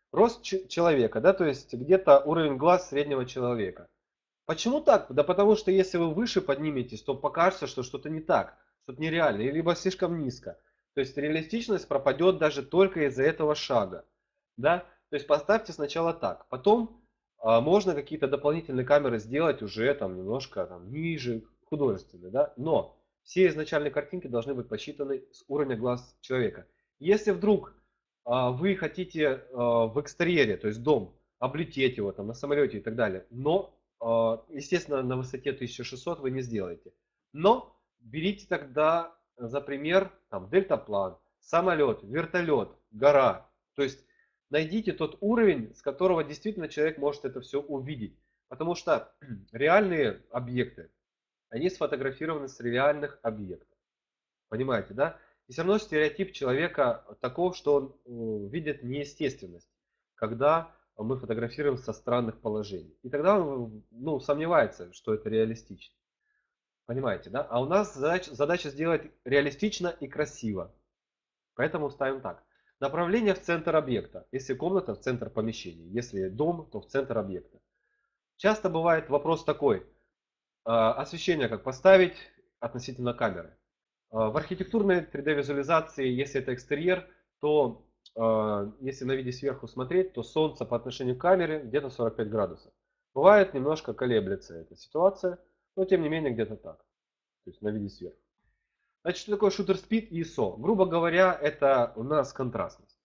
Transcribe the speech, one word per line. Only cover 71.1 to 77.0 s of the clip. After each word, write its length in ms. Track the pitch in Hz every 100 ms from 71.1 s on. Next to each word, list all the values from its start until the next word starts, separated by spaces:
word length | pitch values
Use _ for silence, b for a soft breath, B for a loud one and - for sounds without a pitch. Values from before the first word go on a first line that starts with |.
| _ _ _ _
Поэтому 360 | - 143 160 147
ставим 300 | - 131 135
так. 220 | 98 - _ _ _ _
Направление 540 | 139 156 175 220 214
в 60 | 185
центр 340 | - 170 165 160
объекта. 500 | 135 113 - - -
Если 220 | 131 131
комната, 400 | 127 165 190 175
в 60 | 104
центр 300 | - 120 104
помещения. 580 | - 110 110 92 82 85
Если 400 | 107 123 98 95
дом, 400 | 104 151 170 156
то 100 | 104
в 60 | -
центр 300 | 135